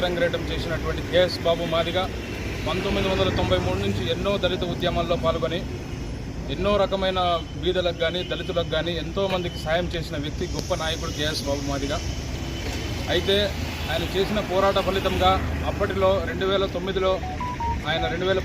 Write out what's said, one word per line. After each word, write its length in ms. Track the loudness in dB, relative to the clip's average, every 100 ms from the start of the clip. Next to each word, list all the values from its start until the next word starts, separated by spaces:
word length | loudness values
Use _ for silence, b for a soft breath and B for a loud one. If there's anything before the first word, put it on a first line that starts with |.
| 2
రంగేటం 360 | 2 2 0 -2
చేసినటువంటి 520 | -2 -2 -2 -2 -2 2
కేఎస్ 280 | 4 4 2 2
బాబు 180 | 2 2
మాదిగ 260 | 0 0 0 -2 -4 -6 -6 -4 -4 -2
పంతొమ్మిది 420 | 0 0 2 2
వందల 180 | 2 2 2
తొంభై 220 | 2 2 2
మూడు 140 | 0 0
నుంచి 180 | 0 0
ఎన్నో 180 | 0 0 2
దళిత 200 | 2 0 -2
ఉద్యమాల్లో 420 | 0 0 0 2 2
పాల్గొని 360 | 2 2 0 -2 -4 -8 -8 -8 -6 -8 -8 -8 -6 -2
ఎన్నో 160 | 2 4
రకమైన 360 | 4 2 0 2 2 2 -2 -4
బీదలకు 380 | 0 2 0 2
కానీ, 180 | 0 0 -2
దళితులకు 400 | -4 -2 -2 0 0
కానీ 180 | 0 -2
ఎంతోమందికి 560 | -2 0 0 0 -2 -4 0
సాయం 220 | 0 0
చేసిన 240 | -2 -4 -4 -4
వ్యక్తి, 200 | -4 -2 -2
గొప్ప 200 | 0 0
నాయకుడు 300 | 0 -2 -2 -2
కేఎస్ 260 | -2 -2 -2
బాబు 160 | -2 0
మాదిగ. 240 | -2 0 -2 -2 -4 -4 -4 -4 -4 -4 -4 -4 -4 0
అయితే 240 | 0 2 2 2 -2 -4 -4 -2
ఆయన 120 | -2 0 0
చేసిన 240 | 0 0 0
పోరాట 280 | 2 4 4 2
ఫలితంగా 440 | 0 0 4 4 4 2 -2 -2
అప్పటిలో 400 | 0 0 2 4 4 0
రెండు 160 | -2 0
వేల 140 | 2 0 -2
తొమ్మిదిలో 380 | -2 0 2 0 -2 -4 -4 -4 -2 -2 -2
ఆయన, 140 | 0 0
రెండు 120 | 0 0
వేల 120 | 0